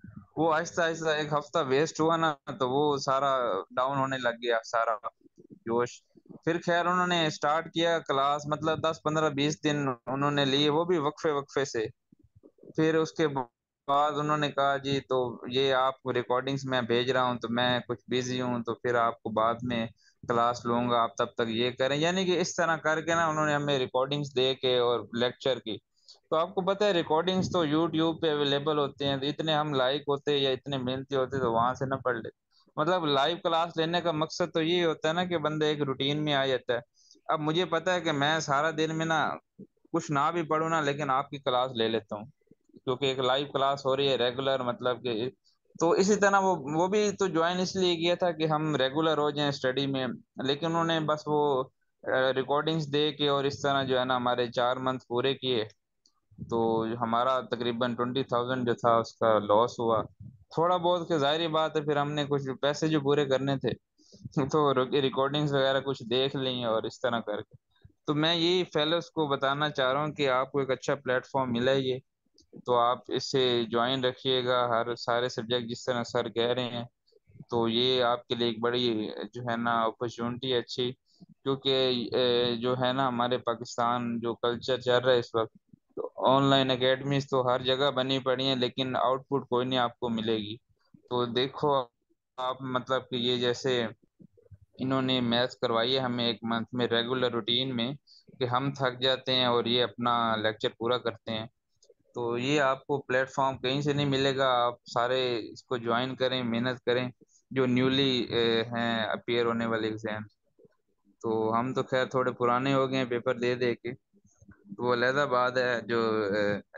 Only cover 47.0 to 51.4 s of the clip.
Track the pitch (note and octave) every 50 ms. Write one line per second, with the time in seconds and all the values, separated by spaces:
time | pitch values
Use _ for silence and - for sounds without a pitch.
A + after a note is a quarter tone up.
47 | G#3 G#3 F#3 - G3 F#3 D#3 E3 E3 E3+ F3+ F3+ F#3 F3+ - F#3+ F#3 F3+ F3 E3
48 | E3 F3 F3 F3 F#3 F3 E3 D#3 D#3 D#3 D#3 D3+ D#3 D#3 D3+ C3 C3 C3 C3+ D#3
49 | D#3+ D#3+ D#3 D3 D3 D3+ C#3+ D3 D3 C#3+ C#3+ C#3+ - B2+ B2+ C#3 C#3 C#3 C3+ C3
50 | C3 A#2+ A#2 - - _ _ - C3 C3 C#3+ C#3+ E3 E3 E3 E3+ E3 E3 E3 D#3+
51 | D#3 D3+ D3+ D3+ - D3+ D3+ D3